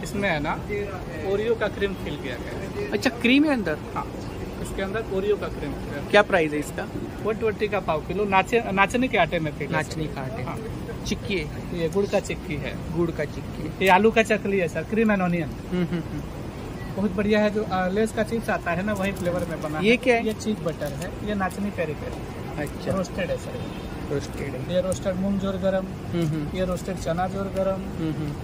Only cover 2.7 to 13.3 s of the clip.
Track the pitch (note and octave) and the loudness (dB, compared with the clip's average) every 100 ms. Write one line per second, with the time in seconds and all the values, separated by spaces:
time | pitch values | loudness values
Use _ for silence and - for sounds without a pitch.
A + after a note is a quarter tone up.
2.7 | - - G#3+ C4 - A#3 C4+ D#4 C4 F3 | -6 -2 0 0 2 6 8 6 4 2
3.7 | D3+ - - - - - - - - - | -2 -4 -6 -6 -8 -8 -6 -8 -6 -6
4.7 | - F#3+ G#3 A3+ F#3+ G3+ G3+ F3 - D3 | -4 -2 -2 -2 -2 2 0 0 -4 -4
5.7 | C3+ - C#3+ C#3 G#3 G#3 G3 D#3 D3 C#3+ | -6 -6 -6 6 6 8 6 4 0 -2
6.7 | - G3+ - - - G3+ A3 A3+ G#3 G#3+ | -6 -6 -6 -6 -4 -2 0 0 0 0
7.7 | G3+ F#3 G#3 G#3 F#3+ G#3 F#3+ F#3+ A#3 G#3+ | 0 0 -2 0 -2 4 4 4 2 2
8.7 | F#3+ G3 A#3+ B3+ - - F3 D#3+ C#3+ C#3+ | 4 4 4 2 4 4 2 -2 -4 -2
9.7 | C#3 D#3 D#3+ D3+ - C3 B2+ B2+ - C#3+ | -2 -2 -4 -4 -4 -6 -6 -6 -6 -6
10.7 | - - - - G3+ - G3 D3 - - | -8 -8 -8 -4 -4 -2 -2 -2 -6 -6
11.7 | F3 E3 F3+ G3+ G3+ - E3+ - D3 C#3 | -2 0 2 2 2 0 -6 -4 -4 -4
12.7 | - - D#3+ E3+ D#3+ D3 | -6 -4 0 0 0 -4